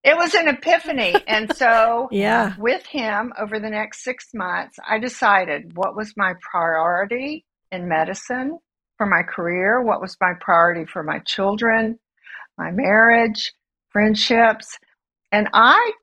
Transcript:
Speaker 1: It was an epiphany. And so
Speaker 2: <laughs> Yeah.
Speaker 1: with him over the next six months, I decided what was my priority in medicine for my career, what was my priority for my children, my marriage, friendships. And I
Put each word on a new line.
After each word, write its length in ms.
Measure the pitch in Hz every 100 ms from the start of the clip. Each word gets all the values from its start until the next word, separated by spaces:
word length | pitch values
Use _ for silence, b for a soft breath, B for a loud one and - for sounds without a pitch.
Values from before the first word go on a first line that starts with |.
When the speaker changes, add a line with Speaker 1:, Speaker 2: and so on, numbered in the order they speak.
| 262
Speaker 1:
It 100 | 330
was 160 | 339
an 140 | 359 320
epiphany. 640 | 277 320 330 320 285 196 - -
And 280 | 214 220 -
so 520 | 247 226 226 233 262
Speaker 2:
<laughs> 40 |
Yeah. 420 | 202 202 226 208 185
Speaker 1:
with 260 | 226 320 -
him 460 | 294 220 208 240 -
over 200 | 208 214
the 120 | 214
next 340 | 214 214 -
six 300 | 254 254 -
months, 440 | 220 185 180 - - -
I 120 | 220
decided 800 | 247 - 226 196 175 143 170 170
what 200 | 190 208
was 160 | 214 214
my 180 | 190 180
priority 1040 | - 180 165 160 165 175 202 240 277 311 _ _ _
in 160 | 185 175
medicine 680 | 160 165 190 - 254 269 330 _ _ _ _
for 80 | 208
my 160 | 175
career, 580 | 175 - 170 180 190 247
what 200 | 233 -
was 140 | 185 -
my 140 | 180 175
priority 440 | - 170 170 170
for 180 | 160 180
my 180 | 156 160
children, 760 | - - 196 214 233 226 220 233 _ _ B B B -
my 120 | 165
marriage, 840 | 175 185 214 226 233 233 220 - _ _ _ _
friendships. 880 | 202 214 208 - 233 226 220 - - _ _ _ _ _
And 160 | 208 208
I 380 | 220 240 370 466 427